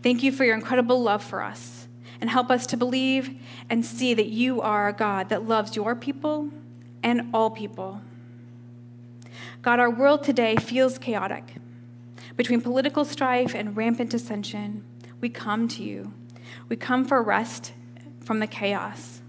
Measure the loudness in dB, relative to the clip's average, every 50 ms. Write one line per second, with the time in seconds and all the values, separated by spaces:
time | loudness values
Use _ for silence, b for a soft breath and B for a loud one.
0 | 4 4 4 4 4 2 4 4 4 4 4 2 0 2 2 2 4 6 4 4
1 | 4 2 2 0 -2 -6 -6 -6 -6 -6 -8 -10 -14 -14 -14 -16 -18 -18 -18 -20
2 | B B B B -4 2 2 2 4 4 2 2 2 -2 0 0 0 2 2 2
3 | 2 4 2 2 0 -2 -8 B B B B B B B 0 0 0 0 -2 0
4 | 2 2 4 4 2 2 2 0 2 2 2 0 0 2 2 2 2 2 2 2
5 | 0 2 2 0 0 0 -2 -2 2 2 2 2 2 0 -2 -2 0 0 -2 -2
6 | -2 -6 -6 -2 -2 -2 0 0 -2 -4 -8 -10 -16 -18 -18 -18 -18 -18 -14 -4
7 | 0 2 2 2 0 0 2 2 2 2 2 -2 -8 -8 -8 -8 -10 -8 -10 -12
8 | -14 -14 -18 -18 -18 -18 -18 -18 -18 -18 -18 -18 -18 -18 -18 -18 -18 -18 -18 -18
9 | -18 -18 -18 -18 -18 B B B B B B B 2 4 6 6 6 4 6 6
10 | 6 6 6 6 6 4 4 6 6 4 4 2 2 2 4 4 4 4 4 0
11 | -4 -2 -2 0 -2 -2 -4 -6 -10 -14 -16 -16 -16 -16 -18 -18 -18 -20 -20 -20
12 | -20 -18 -18 B B B B -2 2 4 4 2 2 2 2 2 2 2 2 2
13 | 0 0 0 -2 0 2 4 4 2 0 -2 -4 -6 -4 -2 0 2 2 2 2
14 | 0 -2 -2 -4 -4 -4 -6 -6 -6 -6 -8 -6 -6 -6 -8 -8 -10 -14 -18 -18
15 | B B B B -6 -6 -6 -4 -4 -2 0 0 0 0 -2 -4 -6 -8 -8 -8
16 | -10 -12 -14 -14 -18 -18 B B B B B B B B -6 -6 0 0 2 2
17 | 4 4 4 4 4 4 2 2 2 0 -6 -10 -12 -12 -16 -16 -18 -18 -18 -18
18 | -18 -18 -18 -16 -6 -2 -2 0 0 -2 -4 -2 -2 -2 0 -2 -4 -6 -8 -10
19 | -12 -14 -14 -16 -18